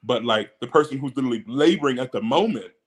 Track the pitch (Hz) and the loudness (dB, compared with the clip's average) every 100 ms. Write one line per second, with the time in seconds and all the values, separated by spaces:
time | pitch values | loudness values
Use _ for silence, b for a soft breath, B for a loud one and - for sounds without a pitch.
0 | 110 123 117 110 101 _ - - 151 135 | 0 -2 2 0 0 _ 2 2 2 -2
1 | 139 131 131 117 101 127 156 170 143 127 | -6 -4 -2 -4 -4 2 2 4 0 -2
2 | 127 110 107 143 220 139 92 _ | -4 -4 0 2 0 -2 -8 _